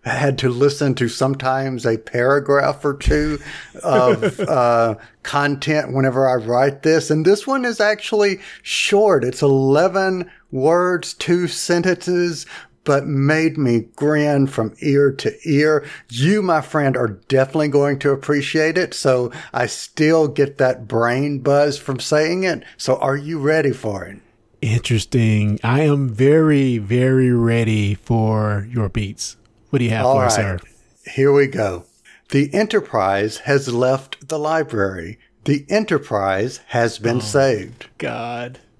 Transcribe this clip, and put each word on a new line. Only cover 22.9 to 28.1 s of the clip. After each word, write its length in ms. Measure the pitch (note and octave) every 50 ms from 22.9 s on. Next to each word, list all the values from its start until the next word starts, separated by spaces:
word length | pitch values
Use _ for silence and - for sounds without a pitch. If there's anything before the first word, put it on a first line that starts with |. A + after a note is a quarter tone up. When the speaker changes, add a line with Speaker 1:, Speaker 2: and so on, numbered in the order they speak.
| C3
Speaker 1:
are 180 | - - C3+ C#3
you 220 | C#3+ C#3+ D3+ E3
ready 340 | D#3 C3+ D3+ D#3 D#3+ D3+ C#3
for 340 | A#2 - - A2 G2+ F#2+ F2+
it? 140 | G2 G2 - _ _ _ _ _ _ _ _ -
Speaker 2:
Interesting. 960 | A2 G#2+ A#2+ - - A#2+ G#2+ - - - B2 A2+ A2 G#2+ G#2 G#2 G#2+ G#2 - -
I 180 | A#2 B2+ C#3+
am 280 | D#3 D3 D3 C#3+ C#3 B2+
very, 680 | G#2+ G#2 C3 C#3 D3+ D#3+ D#3 D#3 D3 C#3 C3+ C3 A#2+ A2+
very 520 | G2+ G2 A#2+ B2 B2+ C3 C3 C3 B2+ B2+
ready 640 | B2 A#2 A#2 A#2 A#2 A#2 A2+ A2+ A2 G#2+ G#2 G2+ G2+
for 720 | - - -